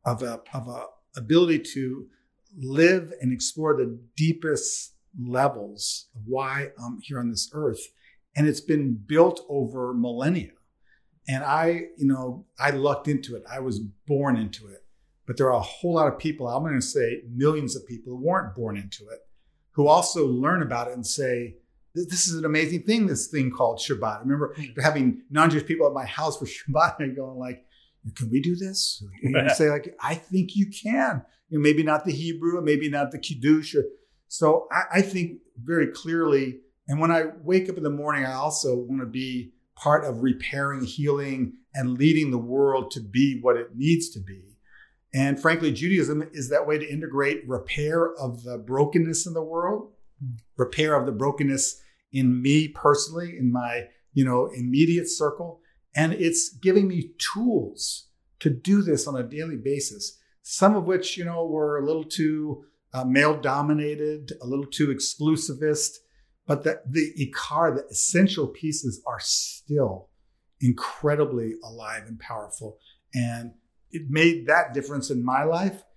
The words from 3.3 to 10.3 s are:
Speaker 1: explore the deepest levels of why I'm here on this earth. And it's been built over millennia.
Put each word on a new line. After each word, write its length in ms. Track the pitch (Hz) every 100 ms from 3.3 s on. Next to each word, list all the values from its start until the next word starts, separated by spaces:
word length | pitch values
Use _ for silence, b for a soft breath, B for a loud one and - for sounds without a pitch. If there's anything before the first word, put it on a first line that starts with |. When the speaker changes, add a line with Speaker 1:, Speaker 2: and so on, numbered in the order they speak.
Speaker 1:
explore 440 | 123 - 156 156 143
the 220 | 117 117 - -
deepest 800 | 160 165 160 143 - - - _ _ -
levels 880 | 123 127 139 120 101 104 - - - 117
of 60 | 107
why 460 | 127 135 139 139 -
I'm 160 | 120 110
here 180 | - 135
on 100 | 120
this 200 | 107 -
earth. 280 | 151 147 107 - b b b _
And 140 | 147 151
it's 120 | 147
been 340 | - 156 135
built 500 | 113 101 151 180 - -
over 440 | 143 120 131 123
millennia. 580 | 123 123 117 139